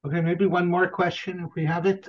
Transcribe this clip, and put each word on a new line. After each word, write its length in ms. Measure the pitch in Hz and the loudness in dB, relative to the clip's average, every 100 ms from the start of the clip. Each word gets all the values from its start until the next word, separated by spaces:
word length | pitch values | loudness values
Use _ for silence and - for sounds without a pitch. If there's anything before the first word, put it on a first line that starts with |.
Okay, 180 | 143 165 | -2 0
maybe 240 | 165 175 196 | 0 2 2
one 200 | 175 175 | 2 2
more 220 | 175 185 | 2 0
question 520 | - 175 - - 180 | 0 -2 -2 -8 -8
if 140 | 170 | -8
we 100 | - 151 | -4 -2
have 180 | 170 | 0
it. 240 | 180 196 | 0 0